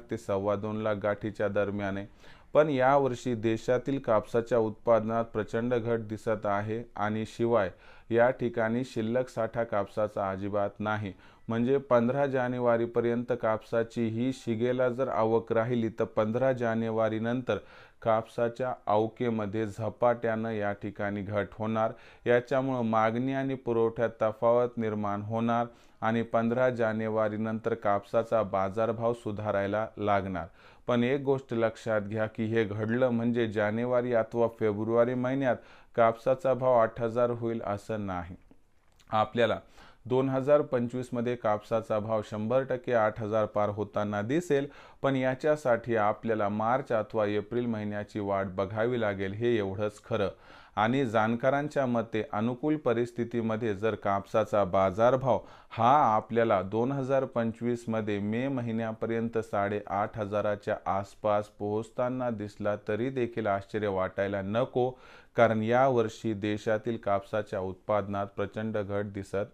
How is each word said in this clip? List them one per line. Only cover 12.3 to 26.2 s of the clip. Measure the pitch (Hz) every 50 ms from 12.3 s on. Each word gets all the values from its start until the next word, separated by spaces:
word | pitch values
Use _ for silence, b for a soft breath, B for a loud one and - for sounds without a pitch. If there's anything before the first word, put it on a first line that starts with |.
| 131 131 123 123 127 123 123 120 117 117 117 117 117 120 117 117 120 120 120 - 123 -
कापसाची | - 110 110 107 - - - 117 117 113 - 120 117 113
ही | 110 113 123 135 131
शिगेला | - - - 117 107 120 123 123 127 127 127
जर | 120 120 135 127
आवक | - - 113 110 113 113 110 -
राहिली | 117 113 110 120 127 120 113 110
तर | - - 113
पंधरा | 104 - - 110 107 110 123 131 135 131
जानेवारीनंतर | 120 120 117 113 113 113 113 110 113 110 110 107 110 110 117 120 131 123 - 107 95 B B B B B B B B
कापसाच्या | - 117 110 110 117 - - - 120 117 117 - 127 127 123 - - -
अवकेमध्ये | 104 107 110 113 - - 127 120 113 110 107 101 98 107 110 104
झपाट्यानं | 98 - 110 107 107 - 123 120 120 117 117 117 113 110 110 113
या | 113 104 101 101 101
ठिकाणी | 101 - 104 98 - 104 101 101 104
घट | 98 95 104 104 101 92
होणार. | - - 107 107 110 110 110 113 B B B B B B -
याच्यामुळं | 120 120 123 123 - 143 131 131 135 131 123 120
मागणी | 113 110 110 110 113 113 120 127 135 135
आणि | 135 135 135 135
पुरवठ्यात | 131 - 120 117 117 113 113 113 - 117 113 - -
तफावत | 110 110 107 - - 117 120 120 123 120 123 120
निर्माण | 113 110 107 107 104 101 101 104
होणार | 104 107 113 113 117 117 117 117 120 120 120 b b b b b
आणि | - 110 113 117